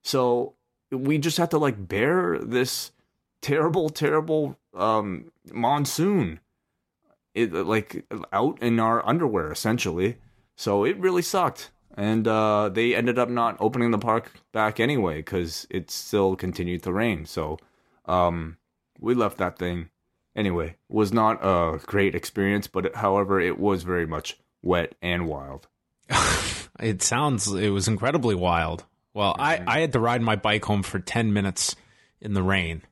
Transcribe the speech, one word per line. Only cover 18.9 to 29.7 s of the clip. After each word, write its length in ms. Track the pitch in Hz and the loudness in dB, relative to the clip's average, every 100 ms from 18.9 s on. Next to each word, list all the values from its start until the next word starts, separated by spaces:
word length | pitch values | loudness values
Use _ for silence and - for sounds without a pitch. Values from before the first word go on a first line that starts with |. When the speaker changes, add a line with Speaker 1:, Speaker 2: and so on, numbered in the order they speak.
| - | -6
Speaker 1:
we 140 | 143 | 0
left 240 | 127 104 - | 2 0 0
that 200 | 90 - | -4 -2
thing. 320 | 90 87 82 _ _ _ _ | -6 -4 -8 _ _ _ _
Anyway, 420 | - 101 85 82 - _ | -2 0 0 -4 -10 _
was 240 | 107 101 | 0 2
not 240 | 113 110 110 | 4 2 2
a 360 | 95 90 85 78 - | 2 2 2 -2 -2
great 280 | 101 98 | 0 2
experience, 520 | 80 - - 98 101 - | 0 -6 -2 2 0 -2
but 180 | 95 | -4
it, 120 | 95 - | -4 -2
however, 440 | 104 98 98 95 | 0 2 2 2
it 180 | 90 - | 2 0
was 240 | 101 95 | 0 0
very 220 | 87 90 80 | -2 -2 -2
much 320 | 78 - - _ _ | -6 -8 -14 _ _
wet 320 | 87 87 82 - | 0 0 0 -6
and 260 | 90 87 82 | -4 -2 -4
wild. 420 | 73 67 67 _ _ _ _ _ | -6 -10 -16 _ _ _ _ _
Speaker 2:
<laughs> 80 | - - - - - - - | 0 2 0 -2 -8 -12 -4
It 220 | 113 92 | -4 0
sounds, 500 | - 120 147 120 101 | 0 2 2 0 -2
it 200 | 98 104 | 0 0
was 180 | 98 95 | 0 0
incredibly 460 | 101 117 156 120 | 0 0 2 0
wild. 500 | 95 90 85 80 85 - _ _ | 2 2 2 0 -4 -12 _ _
Well, 200 | 104 101 - | 0 0 2
I, 180 | 143 165 | 0 0
Speaker 1:
Mm-hmm. 120 | 180 | 0